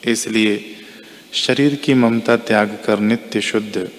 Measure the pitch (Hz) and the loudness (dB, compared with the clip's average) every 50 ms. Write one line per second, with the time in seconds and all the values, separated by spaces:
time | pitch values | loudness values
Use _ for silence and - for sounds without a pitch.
0 | - 120 117 110 - - 110 110 107 107 104 104 - - - - - - - - | 0 -2 -2 -2 -2 -2 0 0 2 2 0 -2 -4 -12 -18 -18 -20 -20 -20 -20
1 | - - - - - - - - - - 127 - 139 147 143 143 - - 139 127 | -20 -20 -20 -20 -20 -10 -8 -6 -2 0 2 2 2 2 2 0 0 2 4 4
2 | 120 117 113 117 113 - 120 117 - - 110 107 104 104 104 104 - - 107 101 | 4 4 2 0 2 2 2 2 2 2 2 2 2 0 -2 -6 -2 -2 0 2
3 | 104 107 117 117 - - - 110 101 - - 110 107 104 107 107 90 87 - | 2 0 0 0 -4 -6 -6 -4 -4 -2 -2 -4 -4 -2 -6 -6 -6 -8 -10